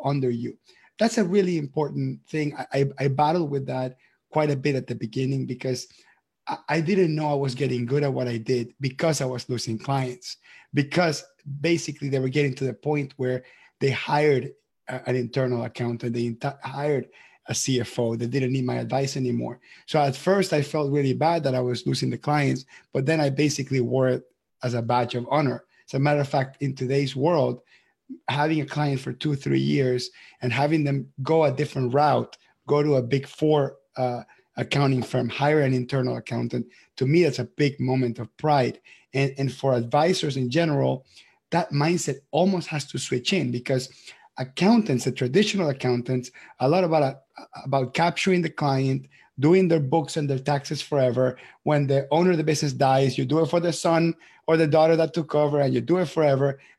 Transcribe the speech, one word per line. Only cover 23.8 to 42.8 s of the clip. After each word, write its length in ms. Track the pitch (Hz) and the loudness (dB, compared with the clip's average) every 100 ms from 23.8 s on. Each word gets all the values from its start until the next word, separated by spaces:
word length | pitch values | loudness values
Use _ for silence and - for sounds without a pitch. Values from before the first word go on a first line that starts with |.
wore 280 | 117 131 131 | 2 2 2
it 160 | 127 - _ _ _ | 0 -4 _ _ _
as 120 | 123 | -4
a 80 | 120 | -2
badge 320 | 113 123 120 | 0 0 0
of 120 | 123 120 | -4 -2
honor. 340 | 143 147 120 - _ - | 0 2 -2 -8 _ -6
As 80 | |
a 60 | 139 | 0
matter 200 | 147 147 | 2 2
of 80 | 139 | 0
fact, 320 | 143 135 - | 0 -2 -4
in 140 | 143 | -6
today's 400 | 131 127 139 135 | -4 -2 0 -2
world, 460 | 135 147 165 123 120 _ _ _ _ - - - | 0 0 2 0 -2 _ _ _ _ -20 -12 -6
having 320 | 135 151 156 | -2 0 0
a 60 | 135 | -2
client 340 | 151 147 135 | -2 -2 -2
for 120 | 160 | -6
two, 240 | 139 156 139 | -6 -4 -2
three 240 | 139 135 | 0 0
years 500 | 135 147 131 127 123 - - _ | 2 2 2 0 -4 -12 -20 _
and 100 | 131 | -4
having 300 | 117 147 160 | 0 2 2
them 260 | 143 139 135 - | 0 -2 -4 -6
go 220 | 131 160 | 0 4
a 80 | 151 | 4
different 420 | 131 147 139 123 | 0 -4 -2 0
route, 420 | 135 147 123 120 - _ _ - | 4 4 2 0 -10 _ _ -2
go 160 | 147 | 0
to 140 | 151 135 | 2 2
a 60 | |
Big 240 | 120 135 135 | 2 -2 -2
Four, 500 | - 156 151 135 - _ - | -2 2 2 2 -4 _ -4
uh, 260 | 127 120 - _ _ - | -4 -4 -10 _ _ -8
accounting 460 | 117 143 139 131 | -2 2 2 2
firm, 260 | 113 127 120 | -2 -2 -2
hire 320 | - 143 151 | 0 2 2
an 120 | 135 | 2
internal 440 | 131 123 139 127 120 | 0 -2 -2 -2 -4
accountant, 500 | - 120 120 123 - - _ - | -6 -6 -4 -6 -8 -14 _ -4
to 100 | 131 | 2
me, 160 | 165 | 4
that's 160 | 160 131 | 2 0
a 60 | |
big 340 | - - 147 139 | -6 -2 -2 0
moment 380 | 127 131 123 113 | -2 0 0 -4
of 160 | 113 - | -10 -4
pride. 440 | 156 147 120 - - - _ | 2 2 2 -4 -14 -20 _
And, 180 | 135 139 135 | -2 -2 -2
and 140 | 139 | -4
for 220 | - 139 | -2 0
advisors 640 | 123 120 147 165 180 151 135 | 0 2 2 2 2 -2 -2
in 140 | 123 | -2
general, 560 | 151 165 139 131 131 - - - _ _ | 0 2 2 0 -2 -8 -20 -20 _ _
that 200 | 165 165 | -4 -2
mindset 460 | 143 151 175 - 135 _ | 0 0 0 -2 -8 _
almost 380 | 151 185 185 147 | 0 2 0 -2
has 160 | 156 | -8